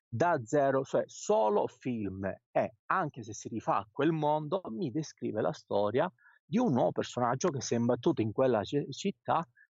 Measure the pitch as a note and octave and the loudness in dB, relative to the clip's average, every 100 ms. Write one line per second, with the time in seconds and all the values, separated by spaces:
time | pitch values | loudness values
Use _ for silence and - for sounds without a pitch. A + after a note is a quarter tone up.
0 | - A2+ E3+ D#3+ A2 D3 C#3 C3+ C3+ C#3+ | -8 0 2 2 0 2 4 2 0 -2
1 | - - - G#3+ G#3+ G#3 - - C#3 A#2+ | -2 -6 0 2 4 2 0 -4 -6 -4
2 | G2+ F#2+ F#2+ - _ - G#2+ - - F3 | -4 -4 -6 -6 _ -2 -2 -4 -2 -2
3 | D#3+ C3+ A2 G#2+ - A2+ - C3 G2+ - | -2 -6 -12 -12 -8 -6 -2 -2 -2 0
4 | D3 D#3+ D3 D3+ D3+ F#3 G#3 A3 E3+ B2+ | 0 2 0 0 -2 -4 -4 -6 -4 -4
5 | D#3+ - A#2+ G#2+ C#3+ E3 - G2+ G#2 A#2+ | -6 -6 -4 -2 -2 -2 -4 0 0 0
6 | F3 - - _ - F#3 B3 B2 F3 - | -2 -4 -20 _ -4 0 2 4 2 0
7 | G#2 - B2 C3+ F3+ C#3 - A#2 A#2 A#2+ | -4 0 0 2 0 -2 -2 0 2 2
8 | F3+ - A2 G#2 C3 A#2 F#2+ - - C3 | 2 2 0 2 4 4 2 -2 -4 -4
9 | G3 - - D3 E3 _ _ | -4 -4 -2 -2 -2 _ _